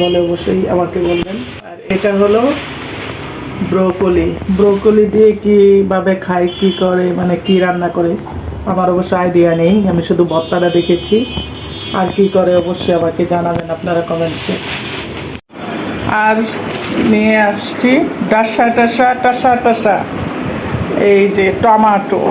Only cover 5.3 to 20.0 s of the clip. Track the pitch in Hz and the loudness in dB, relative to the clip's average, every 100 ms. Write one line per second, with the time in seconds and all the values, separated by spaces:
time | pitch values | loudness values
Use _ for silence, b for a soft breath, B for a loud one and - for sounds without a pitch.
5.3 | 208 208 208 196 196 196 190 185 190 - | 4 4 6 6 6 4 0 0 -2 0
6.3 | 180 175 - 190 - 185 180 180 175 180 | 0 0 0 0 0 0 2 0 0 0
7.3 | 170 - 185 180 175 175 175 170 170 - | -2 0 2 2 0 -2 0 0 -2 -6
8.3 | - - - - 185 180 180 185 180 180 | -10 -10 -8 -4 0 2 0 0 0 2
9.3 | 170 170 165 165 208 190 170 - 170 170 | 4 4 4 4 4 2 0 0 0 2
10.3 | 160 160 180 175 170 165 175 - 214 247 | 0 -2 0 0 2 2 0 2 0 0
11.3 | - - - - - - 185 185 - 190 | -6 -8 -10 -12 -12 -8 -4 -2 0 0
12.3 | 190 180 180 170 180 - 170 165 165 175 | 2 2 2 0 -4 -2 0 0 -2 -2
13.3 | 175 175 170 165 165 175 170 170 165 165 | -2 -2 -4 -6 -8 -4 -4 -2 -4 -4
14.3 | 147 - - - - - - - - - | -4 -6 -6 -6 -8 -8 -8 -8 -10 -10
15.3 | - - - - - - - - 214 214 | -12 -16 -14 -10 -8 -8 -8 -4 -2 0
16.3 | 220 220 - - - - - 233 214 220 | 0 -2 -6 -8 -8 -6 0 2 2 4
17.3 | 220 208 202 - - 247 269 - - - | 2 2 0 -6 -2 0 2 0 -2 0
18.3 | 214 226 - 233 233 233 247 254 254 247 | 2 2 2 0 2 0 2 0 2 0
19.3 | 247 262 240 240 226 214 180 | 0 2 2 2 2 2 0